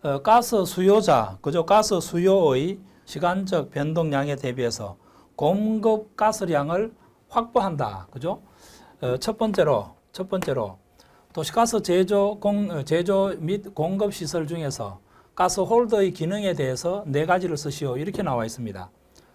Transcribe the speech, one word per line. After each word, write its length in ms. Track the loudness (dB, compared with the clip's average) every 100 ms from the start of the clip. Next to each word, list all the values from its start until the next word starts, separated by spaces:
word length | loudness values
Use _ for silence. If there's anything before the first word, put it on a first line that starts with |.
어, 180 | -2 -2
가스 420 | 6 4 6 0
수요자, 760 | 0 2 6 6 6 4 2 -4
그죠? 240 | -2 -2 4
가스 340 | 4 4 -2
수요의 800 | -2 2 4 6 6 4 0 -6 -14 _ -14
시간적 680 | -2 0 0 0 -2 -2
변동량에 640 | -4 -2 0 0 0 -2 -4
대비해서 640 | -4 -2 -4 -4 -10 -14 _ _ _ -2
공급 800 | 0 0 0 0 2 0 -2 -2
가스량을 800 | -2 0 -2 0 0 -2 -4 -8 _ _ _
확보한다, 760 | -4 0 0 0 -2 -6 -6 -14
그죠? 320 | -8 -8 -8 -12 _ -20 -20 -20 _
어, 160 | -4 -4
첫 220 | -4 -2
번째로, 560 | -2 2 2 2 -2 -18 _
첫 180 | -12 -6
번째로 480 | -4 -2 -2 -4 -8 _ _ _ _ _
도시가스 480 | -8 -2 0 2 0
제조 580 | 2 2 4 4 2 0
공-, 300 | -2 0 -2
어, 140 | -4
제조 520 | -2 0 2 2 0 -2
및 340 | -4 -4 -6
공급 400 | -4 -4 0 -2
시설 320 | -4 -6 -4 -4
중에서 540 | -6 -6 -6 -10 -12 _ _ _
가스홀더의 800 | -2 0 0 2 2 4 2 2
기능에 400 | 0 -4 -2 -2
대해서 500 | 0 -2 -2 -4 -6 -2
네 180 | -2 2
가지를 320 | 0 0 -4
쓰시오. 400 | -6 -6 -4 -4
이렇게 240 | -4 -4
나와 240 | -2 -2 -4
있습니다. 460 | -6 -10 -10 -16 _ _ _ _